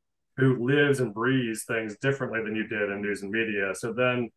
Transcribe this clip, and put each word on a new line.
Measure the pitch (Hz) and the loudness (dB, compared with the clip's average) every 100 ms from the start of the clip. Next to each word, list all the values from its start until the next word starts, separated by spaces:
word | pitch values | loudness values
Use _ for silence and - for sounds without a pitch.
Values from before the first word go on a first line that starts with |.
| _ _ _ - | _ _ _ 2
who | 131 117 | 4 4
lives | 120 143 143 127 | 2 4 4 4
and | 120 104 | 0 0
breathes | 120 131 117 110 | 0 2 0 -4
things | - 113 110 101 | -4 -4 -4 -2
differently | 135 135 123 113 | -2 0 -2 -4
than | 107 110 | -4 -4
you | 107 | -4
did | 107 101 | -2 -2
in | 101 | -2
news | 104 95 | -4 -4
and | 98 | -4
media. | 113 110 104 98 | -2 -2 -2 -2
So | 92 117 | -2 -4
then | 113 127 123 113 | 0 0 2 -4